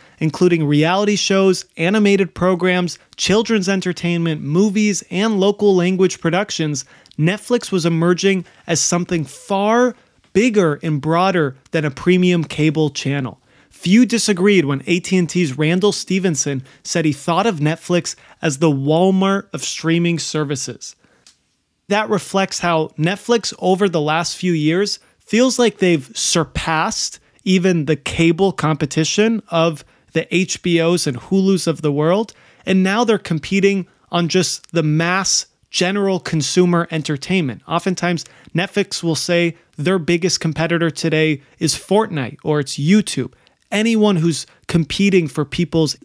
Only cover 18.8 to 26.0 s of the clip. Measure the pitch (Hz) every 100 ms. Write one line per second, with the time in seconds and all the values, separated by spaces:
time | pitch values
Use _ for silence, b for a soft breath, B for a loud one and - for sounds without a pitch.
18.8 | 139 160 190 190 190 196 - 160 - -
19.8 | 160 170 170 165 - 156 143 135 - 107
20.8 | - - b b b b b _ _ _
21.8 | - 202 220 208 - 196 190 - 175 160
22.8 | 160 - 160 202 - 240 - - 185 185
23.8 | 202 165 147 160 170 - 185 160 151 175
24.8 | 202 - b b - 220 254 240 233 -
25.8 | 185 160